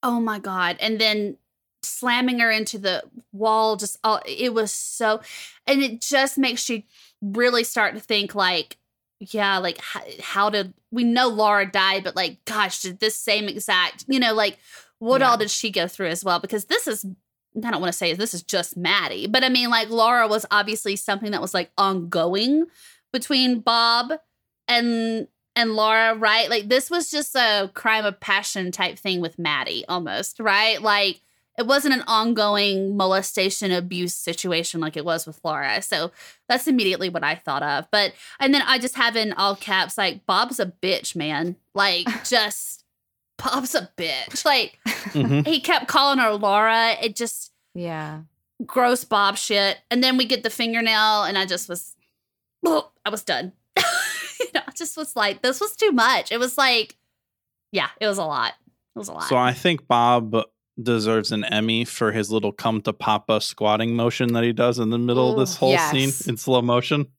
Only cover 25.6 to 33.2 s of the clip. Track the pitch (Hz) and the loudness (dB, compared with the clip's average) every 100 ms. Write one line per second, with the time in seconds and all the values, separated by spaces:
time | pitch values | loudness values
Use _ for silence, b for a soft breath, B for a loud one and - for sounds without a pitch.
25.6 | 233 214 214 220 226 226 220 220 190 226 | 0 2 2 4 2 2 2 2 2 -2
26.6 | 202 254 - 349 320 302 285 262 233 208 | 2 0 2 -4 -2 -4 -2 2 2 2
27.6 | 190 - 226 220 214 196 - 196 208 202 | 0 -2 0 2 0 -4 -2 0 0 -4
28.6 | 185 175 185 - 196 180 170 165 165 147 | -6 -2 -4 -4 -4 -2 -4 -4 -2 -2
29.6 | 131 117 - 180 160 101 - - 220 202 | -2 -6 -4 -6 -4 -6 -6 -4 2 4
30.6 | 220 214 214 202 202 170 _ _ _ - | 4 2 2 2 2 -2 _ _ _ -6
31.6 | 233 277 285 254 - 220 226 220 208 208 | 2 2 4 0 2 0 2 2 2 2
32.6 | 202 190 196 202 185 190 | 2 0 -2 0 2 2